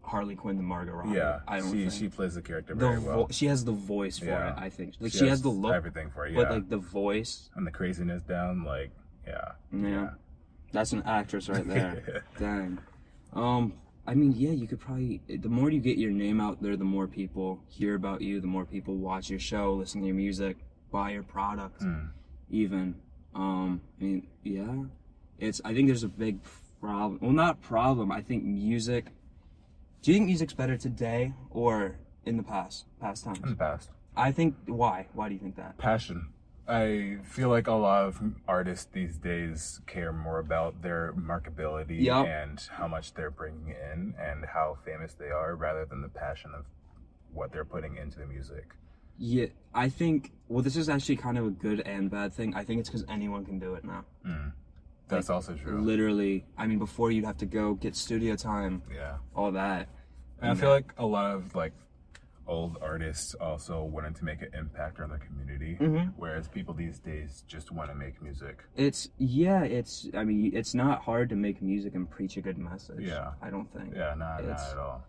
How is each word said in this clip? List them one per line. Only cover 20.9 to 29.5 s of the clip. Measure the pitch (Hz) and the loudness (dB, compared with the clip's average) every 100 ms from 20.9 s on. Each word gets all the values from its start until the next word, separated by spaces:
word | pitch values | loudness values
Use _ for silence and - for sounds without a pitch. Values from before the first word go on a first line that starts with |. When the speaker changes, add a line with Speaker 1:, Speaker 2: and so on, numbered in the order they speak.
Speaker 1:
buy | 101 101 | -2 -2
your | 101 | -4
product, | 95 98 101 104 98 - | -6 -4 -2 -2 -8 -4
Speaker 2:
Mm. | 95 80 76 - - - - | -2 -2 -6 -10 -18 -20 -4
Speaker 1:
even. | 107 104 98 92 87 - - - | 0 2 0 -2 -6 -14 -20 -14
Um, | 95 95 92 92 87 - - | -4 -2 0 0 -2 -6 -4
I | |
mean, | 98 95 - - | -2 -2 -4 -10
yeah. | 104 98 104 131 135 - - - - - | -6 -4 -2 -4 -6 -12 -20 -20 -20 -6
It's, | 110 104 | -4 -4
I | 110 | -2
think | 117 139 | 6 6
there's | 123 | 6
a | 110 | 0
big | 92 110 95 - - - - | 0 -2 -2 -8 -20 -20 -10
problem. | 104 101 104 95 | -4 0 0 0
Well, | 120 | 4
not | 151 170 - | 8 6 4
problem. | - 113 127 127 98 | 2 4 6 6 2
I | 98 | -2
think | 107 117 | -2 -2
music, | - 101 104 117 113 123 - - - - - | 0 0 2 2 2 0 -2 -16 -20 -20 -20